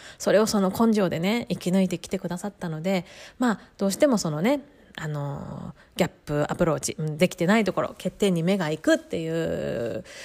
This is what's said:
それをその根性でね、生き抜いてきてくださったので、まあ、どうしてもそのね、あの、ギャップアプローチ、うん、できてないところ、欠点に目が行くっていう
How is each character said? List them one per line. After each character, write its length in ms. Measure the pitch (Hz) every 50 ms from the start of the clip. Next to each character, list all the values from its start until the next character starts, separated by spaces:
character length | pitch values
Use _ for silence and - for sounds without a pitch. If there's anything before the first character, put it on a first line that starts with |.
| - - - -
そ 140 | - 202
れ 80 | 175 202
を 60 | 220
そ 140 | 214 - 202
の 100 | 190 185
根 220 | 190 - 226 226
性 160 | 214 214 190 170
で 120 | - 160
ね、 260 | 175 196 226 240 - -
生 80 | 185
き 140 | - - 180
抜 120 | 180 190
い 60 | 185 180
て 100 | 180 170
き 100 | - -
て 100 | 202 190
く 80 | -
だ 120 | 170 180 180
さ 100 | - 202
っ 20 |
た 180 | - - 185 165
の 140 | 156 156
で、 240 | 160 190 196 180 175 - - - - - - -
ま 140 | 247 240
あ、 80 | 196 - - - _ -
ど 80 | 202
う 60 | 196
し 40 | 196
て 120 | - 302 285
も 100 | 233 190
そ 140 | - 165
の 100 | 147 151
ね、 200 | 175 240 294 277 - - _ _ - _ -
あ 120 | - 156 156
の、 640 | 147 143 143 143 143 - - - - - - - - - - _ -
ギ 80 | - 180
ャ 40 | -
ッ 20 | - _ -
プ 200 | - 147 147 147 -
ア 60 | -
プ 100 | - 180
ロ 120 | 165 143
ー 40 | 139
チ、 160 | - - - -
う 40 |
ん、 160 | 156 156 147 156
で 100 | 185 175
き 60 | -
て 120 | - 170
な 120 | 175 214 233
い 60 | 208
と 80 | 185
こ 100 | 170 160
ろ、 60 | - -
欠 220 | - - - 185
点 240 | - - 208 196 175
に 80 | 165
目 160 | 160 185 202 190
が 120 | 165 151
行 100 | 156 156
く 140 | - 302 320
っ 40 | 311
て 220 | - - - 175
い 80 | 160 160
う 760 | 165 165 165 165 170 165 143 143 - - - 117 - - 185 - - - -